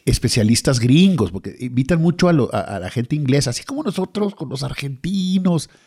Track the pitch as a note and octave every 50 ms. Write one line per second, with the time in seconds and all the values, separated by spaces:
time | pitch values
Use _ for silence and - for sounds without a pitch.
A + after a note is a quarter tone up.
0 | - - A#2+ - - A2+ - A#2+ G#2+ G#2+ A#2+ - - D3+ C3+ A#2+ A2+ A#2+ C3+ D#3
1 | F#3+ G3 F#3 C3+ G#2+ F2 E2+ G2 - - - - B2 B2+ B2 A#2+ C3+ - F3+ E3
2 | D#3+ E3+ E3+ F3 F3+ F3 E3+ D3 A#2 - - G#2+ - - G#2 F#2+ F2+ F#2 - A2+
3 | A#2+ - D3+ D3+ D3 B2+ C3 C#3+ C#3 B2+ A#2 - - - C4+ C#4+ D4+ A#3 D#3+ -
4 | F#3 - - G#3 G#3 G3+ G3+ - E3 B2+ - C3 C#3+ C3 C3+ - C#3+ C#3 C3+ B2
5 | - E3+ G3+ G3 F3+ F#3 F#3+ F#3+ F#3 F#3 F3 D#3 - - _ _ _